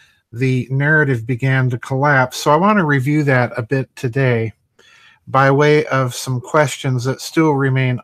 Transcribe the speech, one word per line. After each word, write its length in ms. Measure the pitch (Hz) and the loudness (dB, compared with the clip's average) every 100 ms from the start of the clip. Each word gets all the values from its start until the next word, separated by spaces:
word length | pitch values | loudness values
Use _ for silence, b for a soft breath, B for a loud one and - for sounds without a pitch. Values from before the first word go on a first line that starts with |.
| b b b | b b b
the 340 | 113 131 127 123 | -4 -2 -2 -2
narrative 560 | 135 143 156 147 123 110 | -2 2 2 2 0 -4
began 420 | 123 135 131 131 | -4 0 0 0
to 80 | 123 | -2
collapse. 600 | - 135 143 139 127 - | -4 -2 2 2 0 -2
So 120 | 156 | 0
I 40 | 151 | 2
want 220 | 196 214 | 2 2
to 80 | 160 | 2
review 380 | 139 127 151 | 0 0 0
that 280 | 143 131 117 - | 2 2 0 -4
a 40 | |
bit 320 | 113 135 131 - | -4 -4 -4 -8
today 560 | 127 120 131 120 113 - _ _ b b b b - | -6 -2 0 0 -4 -8 _ _ b b b b -2
by 240 | 127 135 | 2 4
way 340 | 139 147 151 - | 4 4 4 2
of 280 | 131 131 120 | -2 -2 -6
some 240 | - 127 | -6 -8
questions 640 | - 156 147 - 139 127 | -2 0 0 -2 -4 -4
that 160 | 123 131 | -4 -6
still 320 | - - 160 | -6 0 0
remain 480 | 139 135 131 131 123 | 2 0 0 0 -2